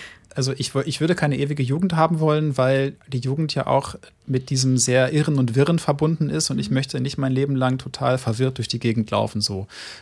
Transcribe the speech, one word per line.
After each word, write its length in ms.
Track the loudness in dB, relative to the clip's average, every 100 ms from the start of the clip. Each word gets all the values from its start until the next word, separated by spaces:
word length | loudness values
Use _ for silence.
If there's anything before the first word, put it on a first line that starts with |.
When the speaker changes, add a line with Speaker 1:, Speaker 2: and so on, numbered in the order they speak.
| -20 -20 -12
Speaker 1:
also 200 | -4 -2 -2
ich 180 | -4
wür-, 120 | -4 -4
ich 140 | -2
würde 140 | 0
keine 220 | 0 0 0
ewige 260 | -2 -2
Jugend 320 | -2 0 0
haben 260 | 2 2 4
wollen, 360 | 2 2 2 2
weil 400 | 2 2 0 -4 -8
die 120 | -4
Jugend 360 | -2 -2 -2
ja 120 | -2 2
auch 300 | 2 0 -8 -18 _
mit 240 | -4 -2 0
diesem 300 | 0 2 2
sehr 340 | 4 4 4
Irren 260 | 2 2 2
und 160 | 2
Wirren 240 | 4 4 2
verbunden 520 | 0 0 0 0 0
ist 180 | 0 -2
und 100 | -2
ich 120 | 0
Speaker 2:
Mhm. 40 |
Speaker 1:
möchte 260 | 0 -2 -4
nicht 180 | -4 -2
mein 140 | -2
Leben 220 | 0 0
lang 220 | 2 0 0
total 400 | -4 -4 0 0
verwirrt 400 | 0 0 0 -2
durch 120 | -4
die 100 | -2
Gegend 320 | 0 0 0
laufen, 320 | 0 0 -2
so. 240 | -4 -4 -8 -12 -16 -18